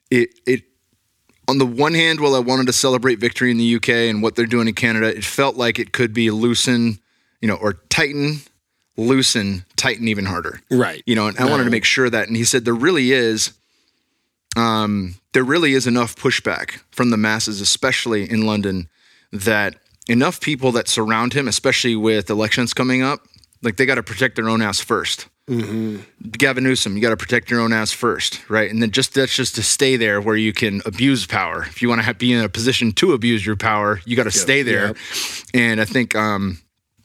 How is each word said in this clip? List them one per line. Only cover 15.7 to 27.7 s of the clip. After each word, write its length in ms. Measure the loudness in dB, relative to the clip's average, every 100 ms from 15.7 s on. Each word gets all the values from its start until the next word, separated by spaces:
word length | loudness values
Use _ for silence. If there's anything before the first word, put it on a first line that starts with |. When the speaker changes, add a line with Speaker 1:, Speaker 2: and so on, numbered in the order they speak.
Speaker 1:
is 140 | 2 2
enough 300 | 0 0 -2
pushback 640 | -2 0 -2 -4 -8 -12 _
from 200 | -2 0
the 60 | 2
masses, 440 | 2 0 -2 -2
especially 680 | -2 0 0 -2 -2 -2 -2
in 160 | 0 0
London, 420 | 0 -2 -4 -6 _ _ _ _
that 440 | -4 0 2 0 -6 _ _ 0
enough 320 | 2 2 0
people 320 | -4 0 0
that 160 | 0 -2
surround 440 | -2 0 0 0
him, 120 | -2 -2
especially 460 | 0 0 0 0
with 360 | 0 2 0 0
elections 440 | -2 0 0 -2
coming 280 | -2 0 0
up, 240 | 0 -4 _ _ _ _
like, 140 | -6 0
they 100 | 0
gotta 160 | 0
protect 340 | -2 -2 -2 0
their 120 | 0
own 140 | 0
ass 180 | 0 -2
first. 460 | -2 -2 -2 -8 -10 _ -6
Speaker 2:
Mm-hmm. 500 | -6 -4 -6 -6 -8 -14 _ -16
Speaker 1:
Gavin 340 | -2 0 2
Newsom, 300 | 0 0 -2 0
you 60 |
gotta 140 | 0 0
protect 340 | 0 -2 0
your 100 | 0
own 120 | 2